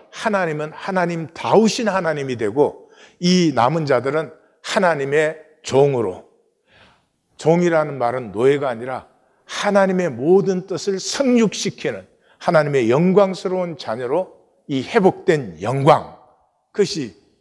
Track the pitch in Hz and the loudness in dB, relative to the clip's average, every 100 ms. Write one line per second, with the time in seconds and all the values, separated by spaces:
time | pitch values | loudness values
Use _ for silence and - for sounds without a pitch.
0 | - - 226 202 175 151 156 156 - 185 | -16 -8 -2 -2 -2 -4 -8 -10 -6 -2
1 | 175 170 156 - 117 156 220 - 220 190 | -2 -4 -8 -8 2 4 4 2 -2 -2
2 | 165 151 135 120 107 123 127 - - - | -2 -4 -4 -4 -2 0 0 -2 -16 -20
3 | - - 175 180 165 127 120 165 147 127 | -20 -4 0 2 2 2 2 0 0 0
4 | 127 151 147 - _ _ - 226 185 156 | 0 -4 -6 -10 _ _ -6 0 2 0
5 | 135 143 156 156 - _ - 127 143 131 | 0 0 0 -2 -14 _ -2 2 2 2
6 | 104 92 - _ _ _ _ _ _ _ | -4 -6 -14 _ _ _ _ _ _ _
7 | _ _ _ - 151 170 175 165 151 139 | _ _ _ -4 2 2 2 0 -2 -2
8 | 120 127 117 98 131 143 127 117 123 127 | -4 -4 -6 0 2 2 0 -6 -8 -10
9 | - _ _ _ - - 202 202 190 185 | -12 _ _ _ -16 -8 0 2 2 2
10 | 175 117 139 190 190 185 190 170 - 190 | -2 -2 4 4 4 -2 -4 -6 -4 -6
11 | - - 277 247 220 - 196 - 151 101 | -4 -2 2 4 2 0 -6 -6 -6 -8
12 | 95 _ _ _ - 165 147 139 113 127 | -12 _ _ _ 0 2 2 2 2 4
13 | 180 190 196 175 190 185 175 156 - 113 | 4 4 2 0 -6 -6 -6 -8 -10 -8
14 | 123 156 185 - _ _ - 135 120 233 | -4 -4 -4 -10 _ _ -8 -6 -2 2
15 | 190 - - 156 117 80 101 135 139 139 | 2 2 0 0 -2 -8 -4 0 4 4
16 | 80 - _ _ _ _ _ - 196 165 | 0 -16 _ _ _ _ _ -2 -2 -4
17 | 120 - _ _ | -10 -12 _ _